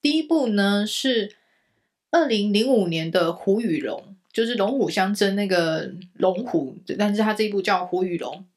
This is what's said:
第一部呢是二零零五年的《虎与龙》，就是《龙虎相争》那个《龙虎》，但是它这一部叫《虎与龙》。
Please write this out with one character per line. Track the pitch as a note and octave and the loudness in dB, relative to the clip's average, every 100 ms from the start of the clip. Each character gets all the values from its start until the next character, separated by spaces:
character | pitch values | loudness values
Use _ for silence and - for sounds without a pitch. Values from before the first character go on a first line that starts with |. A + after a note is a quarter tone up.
第 | D4 | 0
一 | D4+ | 0
部 | D4+ D#4+ B3 | 0 0 2
呢 | G3+ G3 G3+ G#3 | 2 2 2 -2
是 | - C4+ A#3+ G3+ - _ _ _ _ _ _ _ | -2 0 0 -2 -10 _ _ _ _ _ _ _
二 | E4+ D4 | 2 2
零 | A3 G#3 | 0 2
零 | G3+ B3 | 2 4
五 | B3 F3+ | 2 2
年 | E3 E3 | 0 0
的 | F3+ E3 | 0 0
《虎 | E3+ - G3+ | -2 0 0
与 | A3+ D3+ | 2 -2
龙》， | C3 - - - _ | -4 -8 -12 -20 _
就 | - | -4
是 | A3+ | -2
《龙 | A#3+ G3 C4+ | 0 0 0
虎 | F3 | 0
相 | F#3 F#3+ | 0 0
争》 | G3+ G3+ | 2 2
那 | G3 G3+ | 2 0
个 | F3+ E3 D#3+ C#3+ E3+ - | 2 0 -2 -6 -12 -18
《龙 | _ F#3 F#3 | _ 0 0
虎》， | B3+ E3 C3+ - - - | -2 -2 -2 -10 -10 -2
但 | G#3 G3+ | 0 2
是 | |
它 | G#3+ | 0
这 | G#3+ | 0
一 | A3 | -2
部 | G3+ | 0
叫 | F#3+ F#3+ F3+ | 0 0 0
《虎 | F3+ | -2
与 | F#3 E3+ | -2 -2
龙》。 | E3 D#3+ G3 | -6 -10 -18